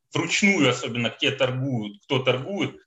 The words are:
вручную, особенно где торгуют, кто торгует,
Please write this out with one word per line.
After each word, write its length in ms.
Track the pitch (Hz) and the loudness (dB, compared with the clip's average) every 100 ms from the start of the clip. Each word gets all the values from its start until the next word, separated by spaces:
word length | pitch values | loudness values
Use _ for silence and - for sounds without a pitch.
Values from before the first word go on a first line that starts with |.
| _ | _
вручную, 560 | 143 165 - 202 190 131 | -4 -2 2 4 4 4
особенно 440 | 120 139 120 117 - | 2 -2 -4 -4 -2
где 140 | 139 | -2
торгуют, 720 | 127 131 127 135 123 104 104 | 0 0 0 -2 -4 -6 -10
кто 140 | - 135 | -4 0
торгует, 560 | 131 123 160 202 131 - | 2 0 -2 -4 -4 -6